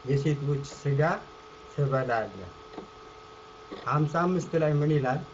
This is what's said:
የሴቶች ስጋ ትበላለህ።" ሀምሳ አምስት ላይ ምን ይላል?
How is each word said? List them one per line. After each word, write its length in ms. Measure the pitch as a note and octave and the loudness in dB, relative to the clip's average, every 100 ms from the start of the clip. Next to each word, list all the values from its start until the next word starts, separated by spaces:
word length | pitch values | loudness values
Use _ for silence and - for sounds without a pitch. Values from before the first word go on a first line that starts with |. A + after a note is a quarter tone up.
የሴቶች 600 | C3 C#3 D#3 C#3 C#3+ C#3 - | 2 2 2 2 0 0 -2
ስጋ 280 | - C#3+ C#3 D#3 G3+ - - - - - | -4 0 2 2 0 -6 -18 -20 -20 -10
ትበላለህ።" 800 | - C#3 C3 B2 A#2 G2+ G2 F2+ - - - - - - - - - - - - - | 0 2 2 2 0 0 -8 -12 -14 -14 -14 -14 -16 -18 -18 -20 -20 -18 -18 -14 -8
ሀምሳ 320 | A#2 C#3+ D3+ E3+ | -2 2 2 2
አምስት 320 | F3 F#3 C#3+ E3 | 2 2 2 2
ላይ 160 | D3+ | 4
ምን 180 | D3 D3 | 4 4
ይላል? 300 | D3 C3 C#3+ F3+ | 4 4 0 -2